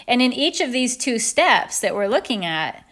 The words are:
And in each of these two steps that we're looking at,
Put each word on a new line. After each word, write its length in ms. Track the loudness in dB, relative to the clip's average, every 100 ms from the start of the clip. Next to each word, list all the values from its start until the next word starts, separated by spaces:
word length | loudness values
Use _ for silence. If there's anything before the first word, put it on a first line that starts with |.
| 0
And 160 | 2
in 120 | 2
each 260 | 2 -2 0
of 140 | -2
these 240 | 0 -2 -2
two 200 | -2 -2
steps 640 | 0 2 4 4 0 -2
that 160 | -2 0
we're 120 | 0
looking 360 | 0 0 -4 -4
at, 380 | -2 -4 -6 -18